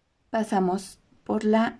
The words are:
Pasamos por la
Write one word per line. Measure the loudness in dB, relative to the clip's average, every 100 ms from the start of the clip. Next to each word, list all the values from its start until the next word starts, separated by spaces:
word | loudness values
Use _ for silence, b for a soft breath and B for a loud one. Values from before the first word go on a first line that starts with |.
| _ _ _
Pasamos | -4 -2 0 0 -2 -6 -18 _ _
por | -6 -2
la | 2 2 2